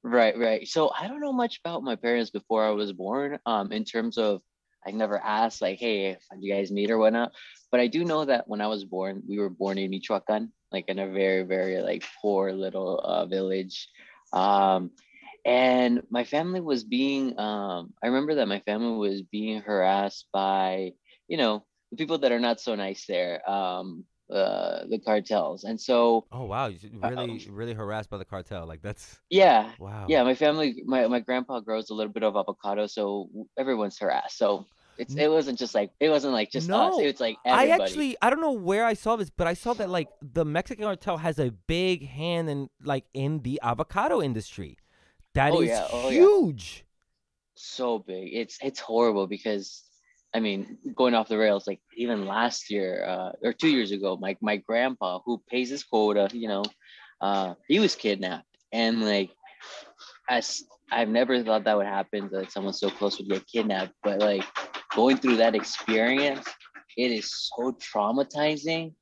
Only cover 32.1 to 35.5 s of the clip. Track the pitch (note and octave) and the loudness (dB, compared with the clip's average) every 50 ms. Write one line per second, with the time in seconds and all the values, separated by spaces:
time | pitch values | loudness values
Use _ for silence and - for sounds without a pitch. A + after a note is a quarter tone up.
32.1 | G#2 A2+ A2 G#2+ G2+ G#2 F#2+ - G2 _ - G#2 G2+ G#2 G#2+ G#2 - A2 G#2 G2+ | -2 0 0 2 2 2 -2 -2 -4 _ -4 -4 -2 -2 -2 -2 -2 -4 -2 -2
33.1 | G2+ G2+ F#2 - - G#2+ G#2+ - _ - C3+ C3+ B2+ A2 G#2+ G2+ - - - F#2 | -2 -4 -6 -8 -12 -14 -14 -10 _ -4 -2 0 0 0 -2 -4 -4 -4 -2 0
34.1 | D#2 - - - - - A#3 G3+ G3+ G3 G3 _ _ _ _ _ _ - - - | 0 0 -2 -4 -2 0 2 2 2 0 -4 _ _ _ _ _ _ -12 -10 -8
35.1 | C3+ D3 D3 D3+ D#3+ D#3+ D3 C#3 | -2 2 2 4 4 4 2 0